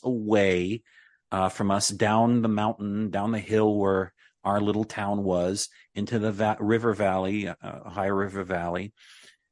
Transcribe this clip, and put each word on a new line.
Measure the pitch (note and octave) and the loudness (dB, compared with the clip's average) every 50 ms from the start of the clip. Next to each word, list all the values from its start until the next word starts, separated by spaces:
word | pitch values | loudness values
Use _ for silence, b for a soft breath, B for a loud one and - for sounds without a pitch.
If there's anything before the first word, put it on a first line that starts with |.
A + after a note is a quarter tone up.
| - | -2
away, | B2 B2+ A#2 G#2 G#2 G#2+ G#2 G2 F#2+ F#2 F2+ F2+ F#2 G#2+ A#2 b b b b b b b b b b | -4 -2 -2 0 2 4 4 6 4 4 2 0 -2 -4 -6 b b b b b b b b b b
uh, | - F#2+ F#2+ F#2 | -2 0 0 0
from | - - G#2+ G2 | 0 0 0 0
us, | G2 G2+ - - | 2 2 0 -2
down | G#2 F#2+ A2+ G#2 G#2+ A2 A#2 A#2+ A#2+ A#2+ A2+ | -2 0 2 2 4 4 4 4 4 2 2
the | A2+ | 0
mountain, | G#2+ G#2 G#2+ A2 A2+ - G#2 G2+ G2+ G#2 A2 G2+ | 0 0 0 -2 -2 -4 -6 -6 -4 -4 -4 -4
down | F2 G2 G2+ A2 | -4 -4 -4 -2
the | A2+ G#2+ | -4 -4
hill | G2 - G#2+ A2 G#2+ G#2+ G#2 | -2 0 2 4 4 4 4
where | G#2 G2 G2 G2 F#2+ F#2+ F#2 b b b b b b - | 4 4 2 2 2 0 -2 b b b b b b -2
our | G2 G2+ G#2 | 0 0 2
little | G#2 G#2 G2+ G#2+ A2 | 2 2 0 0 -2
town | A2 - - G#2 G2+ G#2 G#2 G2+ | -4 -6 -6 -4 -2 -2 -2 0
was, | F#2+ F2+ F2 F2 F2+ F#2+ G2 - - b b b b b | 0 0 0 0 0 -2 -4 -6 -8 b b b b b
into | G2+ G#2 - A#2+ A2+ | -6 -4 -2 -2 -2
the | G#2 A2 G2+ | 0 0 0
va-, | G2 A2 G#2+ G#2+ - | 0 0 0 0 0
river | A2 G#2 A2+ A2+ A2+ A#2 G#2 | 0 2 2 2 2 0 0
valley, | F#2+ G#2 F#2+ F#2 F#2+ F#2 F#2+ G#2 G#2 G2+ | 2 0 0 0 0 0 -2 -2 -2 -4
uh, | F2 E2+ - - | -6 -8 -10 -12
Ohio | - - - - G#2 F2 G2+ F#2+ G2 G2+ | -14 -14 -14 -14 -10 -6 -4 -2 0 0
River | G2 G2 G2 F#2 G2 F#2 | 0 0 -2 -4 -6 -6
Valley. | F2 F#2+ F2 E2+ E2+ E2+ F2+ F#2+ G#2 - B B B B B B B B B B B | -4 -4 -4 -4 -4 -4 -4 -6 -8 -12 B B B B B B B B B B B